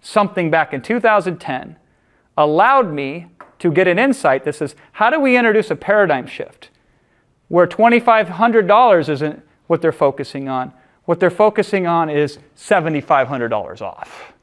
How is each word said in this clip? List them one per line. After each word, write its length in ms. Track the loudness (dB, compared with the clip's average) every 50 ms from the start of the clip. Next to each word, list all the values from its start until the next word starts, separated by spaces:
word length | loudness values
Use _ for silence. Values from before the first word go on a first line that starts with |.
something 500 | _ -2 0 0 0 0 -2 -4 -4 0
back 220 | 0 0 0 -2 -6
in 80 | -12
two 180 | -6 -4 -4 0
thousand 400 | 2 2 2 2 0 -2 -8 -8
ten 380 | -10 -10 -8 -8 -10 -14 -20 _ _ _ _ _ _ _ _ _ _ _ _ 0
allowed 540 | 0 2 2 2 4 4 4 2 0 -2
me 360 | -4 -8 -8 -8 -10 -12 -16 -18 _ _ -20 _ _ _
to 120 | -4 0
get 160 | 2 2 2 2
an 120 | 2 2
insight 440 | 0 0 -2 0 0 0 0 0 -2
that 120 | -6 -8
says, 200 | -6 -8 -10 -10 _ _ _ _
"How 160 | -2 0 0
do 100 | 0 0
we 180 | 0 2 2 2
introduce 320 | 2 2 2 0 0 -2
a 40 | -6
paradigm 520 | -8 -2 0 2 2 2 2 0 -2 -4 -10
shift 420 | -12 -14 -14 -14 -14 _ -20 -20 _ _ _ _ _ _ _ _ _ _ _ _ _ _ _ _
where 200 | 2 2 2 2
twenty-five 600 | 2 2 2 4 4 2 2 2 2 2 2 -2
hundred 380 | -2 -2 0 2 2 2 4 4
dollars 400 | 4 4 6 6 4 4 2 0
isn't 340 | -4 -4 -4 -6 -6 -10 -18 _ _ _ _ _
what 140 | -4 0
they're 100 | 0 -2
focusing 580 | -2 2 0 0 0 -2 -10 -12 -10 -12 -8 -6
on? 240 | -6 -6 -6 -8 -12 _ _ _ _ _ _
What 140 | -6 -2 0
they're 100 | 0 0
focusing 580 | 2 4 2 2 2 0 -4 -2 -2 -4 -2 0
on 220 | 0 -2 -2 -2
is 300 | 0 -2 -2 -2 -4 -12 -20 _ _
seventy-five 720 | _ -2 0 0 0 0 -2 -4 -6 -2 0 0 0 0 0
hundred 220 | -4 -6 -4 -4
dollars 320 | -4 -6 -6 -8 -14 -14
off." 520 | -14 -14 -14 -14 -18 -18 -18 -20 -20 -20 _ _